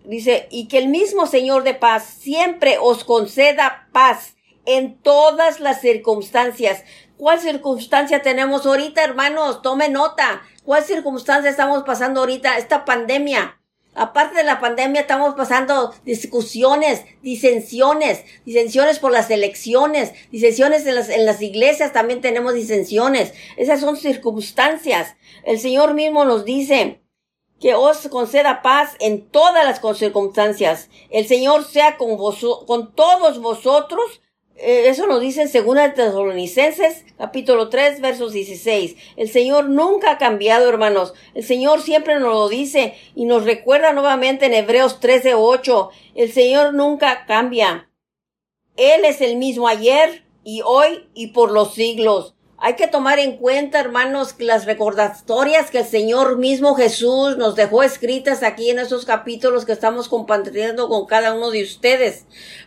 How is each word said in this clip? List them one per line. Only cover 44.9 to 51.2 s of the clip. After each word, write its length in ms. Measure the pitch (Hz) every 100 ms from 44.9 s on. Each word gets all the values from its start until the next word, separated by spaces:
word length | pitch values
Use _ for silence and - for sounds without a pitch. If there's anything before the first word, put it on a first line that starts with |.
| -
trece 360 | 240 254 254 226
ocho. 560 | 226 254 254 220 190 - _ -
El 180 | 226
Señor 400 | 262 247 285 294
nunca 520 | 285 294 294 285 247 -
cambia. 640 | 214 247 240 190 170 - _ _ _ _ _ _ _ _ -
Él 300 | 269 320 302
es 160 | 285
el 140 | 247 240
mismo 300 | 262 240 240
ayer 580 | 214 226 285 320 - _ _
y 180 | 214 220 -
hoy 420 | 285 311 339 -
y 140 | 226